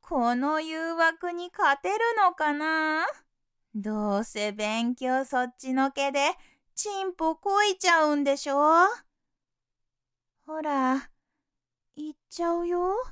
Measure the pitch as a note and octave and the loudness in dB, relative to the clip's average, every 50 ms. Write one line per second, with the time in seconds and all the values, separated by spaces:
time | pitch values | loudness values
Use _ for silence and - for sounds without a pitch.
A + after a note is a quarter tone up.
0 | _ - F4 C#4 A#3+ A#3 A#3+ B3 C4 C#4+ D#4 D#4 D#4+ D#4+ D#4+ D#4+ D#4+ E4 E4 E4 | _ -4 -2 0 2 2 2 0 0 0 0 -2 -2 -4 -6 -6 -4 -4 0 2
1 | E4 E4 D#4+ E4 - F4 F4 F4 F4 F4+ _ - G4+ D4+ C#4 C#4+ _ F4+ G4 G#4+ | 2 2 0 0 -6 -8 -6 -6 -10 -12 _ 0 2 2 2 2 _ -4 -2 0
2 | A4+ A#4 A#4 A4 G4+ F4+ F4+ - D#4 D4+ D4 D4 D4+ D#4 D#4+ D#4+ D#4 D#4 D#4 D#4 | 0 0 2 4 2 2 2 2 -2 -2 -2 -2 -2 -2 0 0 0 0 0 0
3 | E4 A4 D5+ - _ _ _ _ _ _ _ _ _ _ _ G#3+ G3 G#3 G#3+ G#3+ | -2 -4 -4 -8 _ _ _ _ _ _ _ _ _ _ _ -8 -6 -6 -4 -2
4 | G#3 G#3 G3+ G3+ A3+ - - A3 G#3 G#3 G3+ G#3+ G#3+ G#3 G#3+ A3+ A#3 A#3+ B3 - | -2 0 0 0 -2 -2 -4 -4 -4 -4 -4 -4 -4 -2 -2 -2 -2 -2 -2 -2
5 | B3+ B3+ B3+ C4 C4+ B3+ - B3+ B3 B3 B3 _ - C4 C4 C4 C4+ C#4 C4+ - | -2 -2 0 0 -2 -2 -2 -2 -2 -2 -6 _ -8 -4 0 0 0 0 0 -2
6 | C#4 C#4 C4+ C#4+ C#4 D4+ F4+ - - _ _ _ _ _ _ - - G#4 G4+ G4 | -4 -2 0 0 0 0 -2 -4 -12 _ _ _ _ _ _ -8 -6 -6 -4 -4
7 | F#4+ F#4+ F4+ _ D#4+ D#4+ D#4+ - _ G4+ G4 G4+ G#4 G#4 F#4+ F#4 - F#4 E4+ D#4+ | -4 -6 -4 _ -2 -2 -2 -2 _ 0 2 2 2 2 0 0 2 4 4 4
8 | D#4 D4+ D4 C#4+ C#4+ C#4 C#4 C#4+ - D4 C#4 C#4 D4 D4+ D#4+ E4 F4+ G4 A#4 - | 4 4 2 2 2 0 0 0 0 -2 0 4 4 6 6 6 6 4 2 -2
9 | - _ _ _ _ _ _ _ _ _ _ _ _ _ _ _ _ _ _ _ | -12 _ _ _ _ _ _ _ _ _ _ _ _ _ _ _ _ _ _ _
10 | _ _ _ _ _ _ _ _ _ - D#4 D#4 D4+ D4+ C#4+ C#4 C4 B3+ C4 C4+ | _ _ _ _ _ _ _ _ _ -10 -10 -6 -4 -2 -2 0 0 0 0 -2
11 | C4 - _ _ _ _ _ _ _ _ _ _ _ _ _ _ _ _ _ - | -4 -8 _ _ _ _ _ _ _ _ _ _ _ _ _ _ _ _ _ -12
12 | D4+ D4+ D4 _ _ _ - - E4+ E4+ E4+ E4+ F4 F4 F4 F4 F4 F#4 F#4+ A4 | -12 -12 -12 _ _ _ -8 -4 -2 -2 0 -2 -2 -2 -2 0 0 0 -2 -2
13 | B4+ - | -4 -8